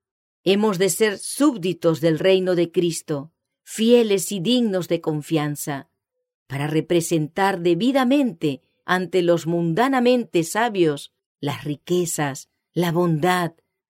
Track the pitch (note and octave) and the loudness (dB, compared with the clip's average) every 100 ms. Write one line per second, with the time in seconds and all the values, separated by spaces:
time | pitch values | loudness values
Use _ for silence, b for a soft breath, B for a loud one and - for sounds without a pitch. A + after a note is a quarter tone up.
0 | _ _ _ _ F3 G3 G#3+ F3 F#3+ - | _ _ _ _ 0 2 2 2 0 2
1 | G#3+ F#3+ - - D4 A3+ F3+ E3 E3+ D3 | -2 -2 -10 0 0 2 -4 0 0 2
2 | E3 D#3 F#3 F#3+ F#3 F3 E3+ F#3 F3 D#3 | 0 2 4 2 2 0 0 0 0 -2
3 | - D3 D3+ _ _ _ - - A3+ A#3+ | -6 -8 -8 _ _ _ -14 -2 4 4
4 | A3 G3 - G3+ E3+ B3 A3+ F#3 E3 E3+ | 4 0 -2 -4 0 0 2 -2 -2 -4
5 | E3+ D3+ C#3+ D#3+ D3 D3 - C#3 - _ | -2 -6 -2 -2 -2 -6 -8 -10 -10 _
6 | _ _ _ _ - C3+ D3+ D#3 - F3 | _ _ _ _ -12 -6 -2 -2 0 0
7 | E3 E3 D3+ - G3 F#3+ F3 E3+ A#3+ C#4 | 2 -2 -2 0 0 0 0 2 2 0
8 | B3 C#4+ B3+ E3 D3+ C3 _ _ - F3+ | 2 2 0 -2 -4 -4 _ _ -4 -2
9 | F3 F#3 F3 E3+ D#3+ E3+ E3+ D#3+ B3+ C4+ | 0 0 2 0 0 -2 0 0 2 2
10 | A#3+ B3+ A3+ F3 D#3+ G#3 A#3+ G3 D#3+ C#3+ | 2 2 0 -2 -2 -2 -2 0 0 0
11 | - _ _ - C#3+ - D3+ C#3+ - F3+ | -10 _ _ -10 -8 -6 -8 -10 -4 -2
12 | E3+ - D3 C3 - _ _ D#3+ F3 E3 | -2 -4 -4 -6 -16 _ _ -2 0 2
13 | F3 D#3 D#3+ F3+ E3 _ _ _ | 0 2 2 0 -2 _ _ _